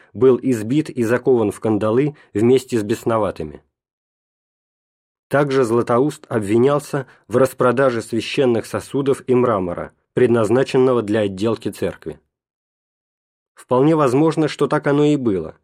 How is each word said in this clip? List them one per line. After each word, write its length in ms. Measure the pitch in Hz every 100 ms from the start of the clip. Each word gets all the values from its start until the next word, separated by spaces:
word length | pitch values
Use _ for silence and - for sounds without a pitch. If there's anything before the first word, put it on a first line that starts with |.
| _
был 240 | 101 131 123
избит 520 | 131 113 107 147 147
и 120 | 123
закован 460 | 110 120 139 120 104
в 100 | -
кандалы 560 | 110 104 107 117 147 147 _
вместе 460 | 101 117 131 - 113
с 60 |
бесноватыми. 800 | 104 113 120 113 95 - 76 71 _ _ _ _ _ _ _ _ _ _ _ _ _ _ _ _ _
Также 360 | 139 143 135
Златоуст 640 | 113 117 120 120 147 147 -
обвинялся 760 | 120 101 117 135 147 - 143 - _ -
в 100 | 123
распродаже 680 | 131 - 123 120 135 117
священных 640 | - 113 - - 127 110 -
сосудов 560 | 104 - 135 139 123 -
и 80 |
мрамора, 580 | 123 120 104 90 85 73 _ _
предназначенного 880 | - 123 120 104 123 131 135 131 120
для 200 | 101 110
отделки 480 | 104 95 113 110 -
церкви. 500 | - 92 - 80 73 _ _ _ _ _ _ _ _ _ _ _ _ _ _
Вполне 400 | _ 127 151 160
возможно, 520 | 135 135 160 156 147
что 200 | - 139
так 180 | 151 147
оно 200 | 143 147
и 100 | 143
было, 420 | 117 90 78 -